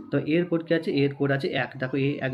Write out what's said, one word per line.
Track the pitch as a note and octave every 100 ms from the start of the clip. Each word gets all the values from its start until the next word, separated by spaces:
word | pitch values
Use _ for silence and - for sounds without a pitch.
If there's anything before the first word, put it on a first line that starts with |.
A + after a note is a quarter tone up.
| -
তো | - -
এর | E3+ F3
কোড | E3+
কী | E3
আছে? | E3 F3+ C#3+
এর | C#3
কোড | C#3 C#3+ C#3
আছে | F3 C#3
এক, | A#2+ B2+
দেখো | B2+ C#3+ C#3
এ | C#3+
এক | C3